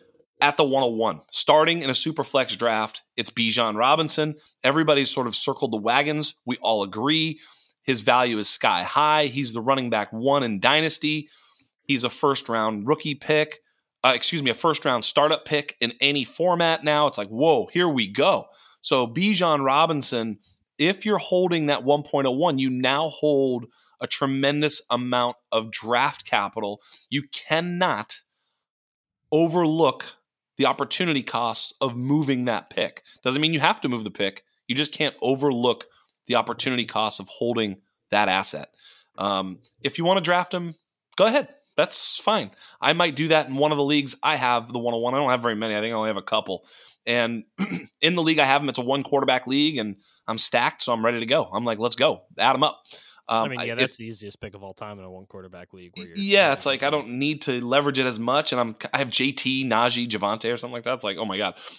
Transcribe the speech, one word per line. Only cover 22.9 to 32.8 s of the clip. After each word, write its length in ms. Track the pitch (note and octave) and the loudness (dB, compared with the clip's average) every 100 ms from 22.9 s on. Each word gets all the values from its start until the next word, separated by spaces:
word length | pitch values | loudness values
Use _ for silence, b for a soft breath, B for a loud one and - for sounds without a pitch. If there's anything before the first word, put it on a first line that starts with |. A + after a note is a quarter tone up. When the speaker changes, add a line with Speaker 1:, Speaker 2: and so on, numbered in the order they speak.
| C3+ D#3+ | 0 -2
Speaker 1:
hold 580 | - D3+ C#3 C3+ B2 B2 b b b | 0 2 4 2 0 -6 b b b
a 60 | A#2+ | -4
tremendous 760 | - C#3 C3+ C#3 D3 D3+ - - | -2 0 0 0 2 2 0 0
amount 480 | B2 B2 B2 A#2+ - - | -2 0 0 0 -4 -4
of 220 | A2 A2 | -2 -2
draft 520 | - A2 A#2+ C#3 - | -6 0 0 0 -2
capital. 560 | - A2+ G2+ A#2 G2+ G#2 B B B | -2 -2 -2 -4 -8 -8 B B B
You 140 | C#3 C#3+ | -6 -6
cannot 880 | - - D#3 F3 F3 F3+ G#2+ A2 - _ _ _ _ _ _ _ _ _ _ - | -10 -2 -2 -2 0 0 -2 -6 -10 _ _ _ _ _ _ _ _ _ _ -2
overlook 840 | D3+ E3 F3 D#3 D#3+ C#3+ - - - _ _ _ - | 2 2 2 2 4 2 2 -8 -18 _ _ _ -2
the 100 | C3+ | 0
opportunity 560 | - C3+ - F3 C#3+ | 0 0 0 0 -2
costs 500 | - A#2 A#2 A2+ - - | -2 -2 -2 0 -2 -2
of 160 | C3+ B2 | -4 -2
moving 500 | B2+ D3+ C#3 B2+ B2 | 0 0 2 0 0
that 240 | E2+ - | -4 -4
pick. 320 | - | -4